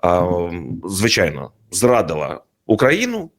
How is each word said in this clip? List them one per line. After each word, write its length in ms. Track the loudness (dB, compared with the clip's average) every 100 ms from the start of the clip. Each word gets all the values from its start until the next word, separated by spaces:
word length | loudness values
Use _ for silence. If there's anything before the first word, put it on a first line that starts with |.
е, 180 | 2 2 2 0 -2 -6 -8 -10
звичайно, 640 | -8 -2 0 2 0 -2 -12 _ _
зрадила 720 | 0 2 2 0 -4 -6 -10 -16 _ 0
Україну, 640 | 2 4 2 0 -4 -8